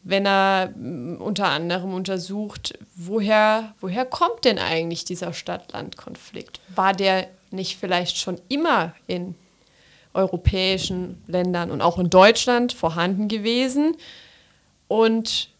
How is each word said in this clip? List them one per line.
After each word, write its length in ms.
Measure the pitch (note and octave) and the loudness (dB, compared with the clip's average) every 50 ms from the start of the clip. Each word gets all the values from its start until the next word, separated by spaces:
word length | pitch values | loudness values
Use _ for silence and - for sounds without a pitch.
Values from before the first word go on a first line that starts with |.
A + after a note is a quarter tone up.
| _ | _
wenn 200 | F3+ F#3+ G3 G3 | 0 0 2 4
er, 440 | G3+ G3 F#3+ F#3+ G3 G3 F#3+ F#3+ F#3+ - | 4 4 4 4 4 4 2 0 -2 -6
mm, 400 | - - B2 F3 C#3 B2 E3+ F3 - | -10 -10 -8 -8 -8 -8 -8 -10 -8
unter 280 | F#2+ - G#3 G3 G3+ | -6 -4 -2 0 0
anderem 440 | F3 C#3 D3+ E3 E3+ F3 F#3 F3 F#3+ F#3 | 0 0 0 -2 -2 -2 -2 -4 -4 -6
untersucht, 800 | F#3 F#3+ F#3+ F#3+ F#3 E3+ F3+ G3 G#3 G#3+ G#3 - - - - - - G#3 _ _ | -6 -4 -4 -4 -6 -6 -6 -6 -6 -6 -8 -10 -10 -10 -12 -12 -12 -20 _ _
woher, 760 | F3+ E3+ F3 G3+ A3+ G3+ G#3 A3 G#3+ G#3+ G#3+ G#3+ A3 A3 G#3+ G#3 _ | -16 -10 -4 -2 -2 2 4 4 4 6 4 2 0 -2 -6 -14 _
woher 240 | - F#3 F3+ A#3 B3+ | -8 -6 -4 -4 -4
kommt 400 | B3+ - - F4 F#4 A#4 A4+ - | -4 0 0 0 0 0 2 2
denn 140 | C4 G#3 - | 2 2 2
eigentlich 440 | - - E3 E3 E3 E3+ E3+ E3 - | -2 -2 -2 -2 -2 -2 -6 -6 -6
dieser 300 | - F#3 F3 F3+ E3+ E3 | -8 -6 -6 -6 -8 -8
Stadt-Land-Konflikt? 1300 | - - - F3 F#3 - - - - - - - - - - - - - - - - - - - - _ - F#3 | -10 -8 -8 -10 -10 -10 -12 -12 -12 -12 -12 -14 -16 -16 -16 -16 -16 -18 -16 -16 -16 -16 -16 -20 -20 _ -8 -2
War 180 | G#3 F#3+ F#3+ G3 | 0 2 2 2
der 340 | F#3 G3 F#3+ F#3+ F#3+ F#3 - - _ _ _ | 2 2 2 2 2 -2 -6 -14 _ _ _
nicht 280 | - F#3 F#3+ F3+ - - | -10 -8 -8 -8 -8 -8
vielleicht 360 | - F#3 F3+ F3 F3+ E3+ - | -4 -2 0 0 0 -2 -4
schon 220 | - - - F3+ - - | -6 -6 -6 -8 -8 -6
immer 460 | _ C4 C#4+ D#4+ E4+ C4+ G#3 E3 E3 - _ _ | _ -4 -2 0 2 2 2 0 -2 -6 _ _
in 260 | - F#3 F3 F3 F#3 E3+ _ _ _ _ _ _ _ _ _ _ _ _ _ _ _ _ | -8 -6 -6 -6 -10 -12 _ _ _ _ _ _ _ _ _ _ _ _ _ _ _ _
europäischen 1080 | - F#3+ F#3 F3+ E3+ - - - F#3 F#3 F#3+ F#3+ F#3 F3+ - F#3+ F3+ F3+ F3+ F#3 - - | -2 0 0 -2 2 2 2 2 2 0 0 0 0 -2 -4 -4 -6 -6 -8 -12 -16 -12
Ländern 440 | - E3 F3+ F3+ F3+ F3+ F3 E3+ - | -4 -2 0 0 0 0 -2 -2 -4
und 100 | - C3 | -4 0
auch 160 | G2+ E3+ E3+ | 0 0 2
in 120 | F#3 F3+ E3+ | 2 0 6
Deutschland 600 | E3+ F#3 F#3 G#3+ A3 - - - A#3+ A#3+ A#3+ A#3+ | 8 10 10 10 8 4 2 2 2 2 2 0
vorhanden 560 | - - - E3 D#3+ E3+ E3+ F3+ G3 F#3 G#3+ | -2 -2 -2 -2 0 0 0 0 0 -2 -2
gewesen 720 | G#3 A3 A3 G3+ A3+ A#3 B3 C4 C4 B3+ C#4+ D4 D#4+ D#4+ - - - - - - - - _ _ _ _ _ _ _ _ _ _ | -2 -2 -2 -2 0 0 2 0 2 2 2 2 2 0 -2 -8 -20 -20 -20 -20 -20 -20 _ _ _ _ _ _ _ _ _ _
und 600 | _ G3 A3 A3+ A3+ A3+ A3+ A3+ - - - - - _ | _ 2 4 4 4 4 2 -2 -2 -4 -4 -6 -6 _